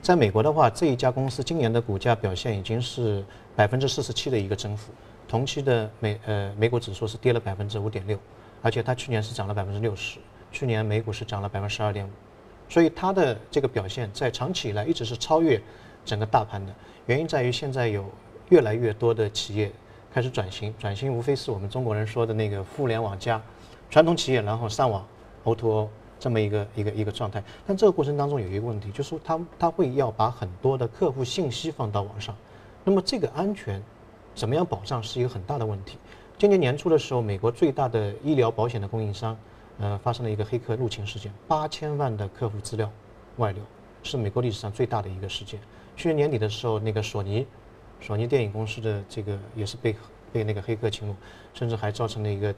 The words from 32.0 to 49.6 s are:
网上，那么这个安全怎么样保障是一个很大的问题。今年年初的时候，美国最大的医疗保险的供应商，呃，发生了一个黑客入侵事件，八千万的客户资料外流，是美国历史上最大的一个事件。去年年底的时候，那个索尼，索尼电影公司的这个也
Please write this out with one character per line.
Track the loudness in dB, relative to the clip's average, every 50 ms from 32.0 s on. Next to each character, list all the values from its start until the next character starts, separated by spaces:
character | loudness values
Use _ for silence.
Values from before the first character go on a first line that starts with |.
| -2
网 | -2 -8 -10
上， | -10 -10 -12 -14 -16 -20 -20 -20 -20 -20 -20 -4 2
那 | 4 4
么 | 4
这 | 4 0 -2
个 | 0 -2 -2 0
安 | -2 -2 -2 -2
全 | -4 -4 -6 -6 -6 -8 -12 -18 -20 -20 -20 -20 -20 -20 -18 -8
怎 | -4 -2
么 | 0 2
样 | 0 0
保 | 0 -2 -8 -4
障 | -4 -4 -4
是 | -4 -4 -2 -2
一 | -2
个 | -2
很 | -2 -6 -6
大 | -4 -4
的 | -2 -2
问 | -2 -2 -4 -6
题。 | -12 -16 -18 -18 -20 -20 -20 -20 -20 0
今 | 4 6
年 | 6 8 6
年 | 6 4 2
初 | 2 2 4
的 | 4
时 | 4 4 2
候， | 0 0
美 | 0 0 -2 2
国 | 2 0
最 | 2 4 2 2
大 | 2 0 -2 2
的 | 2 0 0 0 -4 -4 0
医 | 2 4
疗 | 4 4 4
保 | 4 2 0 0
险 | 0 -2
的 | -4
供 | -2 -2 -2
应 | -2 -2
商， | -4 -4 -4 -4 -4 -6 -12 -20 -20 -20 -20 -20 -8 -4
呃， | -2 -2 -2
发 | 0 -2 -2 -2
生 | 0 -2
了 | -2
一 | 0
个 | -2 -2
黑 | -2 -2 -4
客 | -2 -2 -2
入 | 0 0
侵 | -4 -4 -6 -8
事 | -8 -8
件， | -10 -12 -12 -14 -14 -2
八 | 0 0 0 0
千 | -2 -6 -6 -4 -4 -2
万 | 0 0 0 0
的 | -2 -4
客 | -6 -4 -4 -4
户 | -4 -4 -6
资 | -8 -6 -4
料 | -4 -4 -4 -6 -14 -20 -20 -20 -20 -20 -16 -4
外 | -2 -2 -2
流， | -2 -6 -12 -14 -18 -20 -20 -20 -20 -14 -10
是 | -6 -4
美 | -2 -2 0
国 | 0 0 0
历 | 0
史 | -2 -4
上 | -6 -8
最 | -2 -2 -2
大 | 0 0 -4
的 | -4 -4
一 | -8 -8
个 | -8
事 | -8 -8 -10 -10
件。 | -10 -14 -14 -14 -18 -20 -20 -20 -20 -16
去 | -4 0 0
年 | 2
年 | 4 2 2
底 | 2
的 | 2 0
时 | 0 -2 -2 -2
候， | 0 0 0
那 | 0 0
个 | 0 0
索 | -2 -2 -4 -4
尼， | -2 0 0 -2 -2 -2 -10 -20 -20 -20 -20 -20 -20 -20 -20 -18
索 | -8 -4 -2
尼 | -2 0
电 | 2 2 2
影 | 2 0
公 | -2 -4 -6
司 | -6 -6 -4
的 | -4 -2 -2 -4 -6
这 | -8 -10 -8
个 | -6 -6 -6 -8 -8 -10 -8
也 | -6